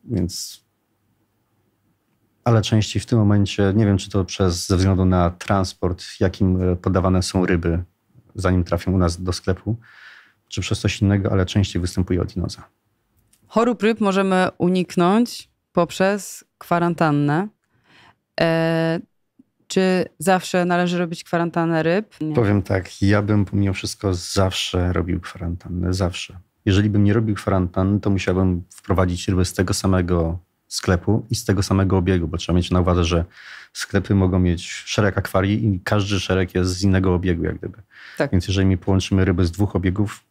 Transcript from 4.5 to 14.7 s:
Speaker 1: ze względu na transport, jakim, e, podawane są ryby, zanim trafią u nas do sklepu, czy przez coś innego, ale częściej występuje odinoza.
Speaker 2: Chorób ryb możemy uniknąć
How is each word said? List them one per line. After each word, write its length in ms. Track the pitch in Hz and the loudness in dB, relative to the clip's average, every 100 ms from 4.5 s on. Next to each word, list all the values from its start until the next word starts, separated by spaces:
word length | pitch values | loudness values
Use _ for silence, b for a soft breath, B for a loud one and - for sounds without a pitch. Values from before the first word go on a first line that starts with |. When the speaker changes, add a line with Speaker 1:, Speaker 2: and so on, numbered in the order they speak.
| 87 - | 0 0
Speaker 1:
ze 100 | 92 | 2
względu 280 | 95 92 | 4 4
na 260 | 92 90 87 | 4 4 2
transport, 720 | 87 - 98 92 - 92 90 - - | -2 -2 -2 -2 -4 -4 -4 -10 -2
jakim, 420 | 95 - 95 92 92 | -2 0 0 2 0
e, 40 | 87 | 0
podawane 460 | - 95 90 92 | 0 0 2 2
są 240 | 87 95 90 | 0 0 2
ryby, 360 | 90 85 85 90 _ _ _ _ | 0 0 -2 -4 _ _ _ _
zanim 300 | - 92 92 | -4 0 0
trafią 280 | 87 87 - | 0 -2 0
u 60 | 92 | 0
nas 240 | 87 85 | 0 -2
do 100 | 92 | -6
sklepu, 440 | 92 - 95 - 113 B B B B B B _ | -6 -4 -4 -4 -8 B B B B B B _
czy 120 | - | -10
przez 200 | 92 - | -6 -4
coś 220 | 95 - | -4 0
innego, 300 | 101 101 95 | 2 2 0
ale 140 | 101 92 | 0 0
częściej 360 | 107 95 87 | 0 0 -2
występuje 400 | 90 - 90 92 | -4 -4 -2 -2
odinoza. 400 | 90 - 87 - - _ _ _ _ _ _ _ _ | -2 -4 -6 -8 -20 _ _ _ _ _ _ _ _
Speaker 2:
Chorób 360 | - 233 233 | 0 0 2
ryb 180 | 202 220 | 0 2
możemy 480 | 208 190 196 185 180 - | 0 2 2 2 0 0
uniknąć 920 | 175 | 0